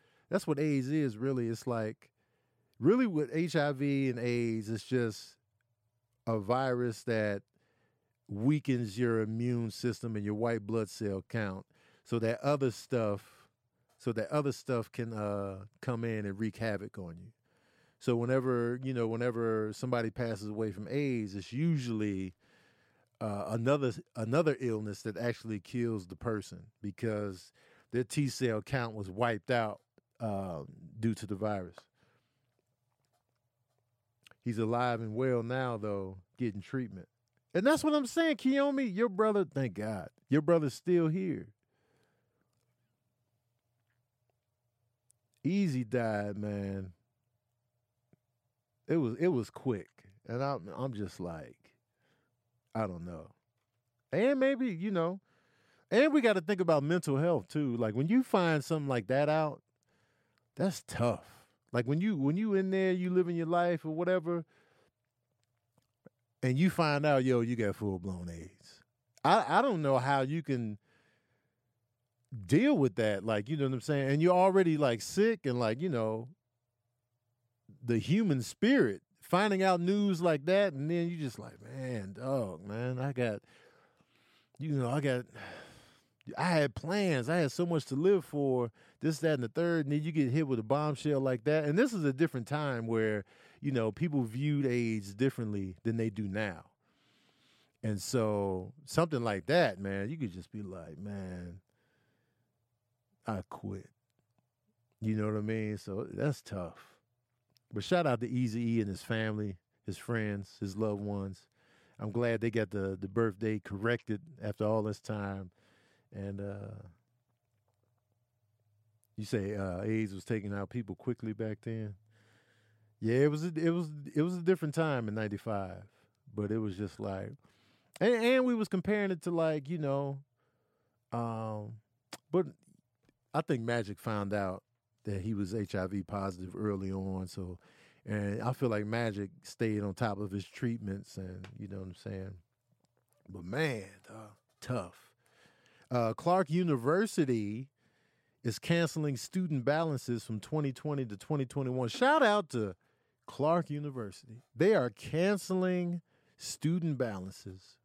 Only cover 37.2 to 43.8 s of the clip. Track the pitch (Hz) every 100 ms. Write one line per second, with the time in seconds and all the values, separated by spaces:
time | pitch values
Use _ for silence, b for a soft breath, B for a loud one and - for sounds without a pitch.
37.2 | _ _ _ 196 233 302 302 294 254 330
38.2 | 330 285 262 277 285 277 247 185 233 185
39.2 | 220 202 170 135 127 90 107 104 - -
40.2 | - 143 151 170 147 - - 175 160 175
41.2 | 190 110 - _ _ _ _ _ _ _
42.2 | _ _ _ _ _ _ _ _ _ _
43.2 | _ _ _ _ _ _